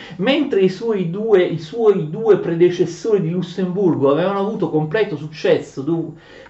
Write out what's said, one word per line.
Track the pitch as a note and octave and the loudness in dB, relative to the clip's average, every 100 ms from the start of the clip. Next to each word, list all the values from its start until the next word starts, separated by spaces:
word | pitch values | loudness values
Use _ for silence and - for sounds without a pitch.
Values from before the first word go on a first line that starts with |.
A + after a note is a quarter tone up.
| - - | -12 -4
Mentre | G#3 D4+ C#4 G3 | 0 0 0 2
i | F#3+ | 2
suoi | - A#3 G3+ E3+ | 0 -2 -2 -2
due, | F#3+ A3+ G3 | -4 2 4
i | F3 E3 | 4 -2
suoi | - A#3 A3 F#3+ D3+ | -6 0 2 2 0
due | F#3+ A3 F#3 | -2 2 2
predecessori | E3+ E3 F3+ - F3 - A3+ G3+ | 2 2 2 2 -2 -4 0 0
di | D#3+ | 0
Lussemburgo | F3+ E3 - F3+ F3 F#3 C3 C3+ | -4 -4 -4 -4 0 0 2 2
avevano | C#3+ F#3 G3+ | 2 0 -2
avuto | G3+ A3 F#3+ | -2 -2 -2
completo | D#3 D#3 A3 G3+ C3 | -2 0 0 -2 -4
successo | D3+ - G3 D3+ - - | -10 -4 0 0 0 -8
du-, | C3+ E3 D#3 - - - | -2 -2 -4 -10 -20 -20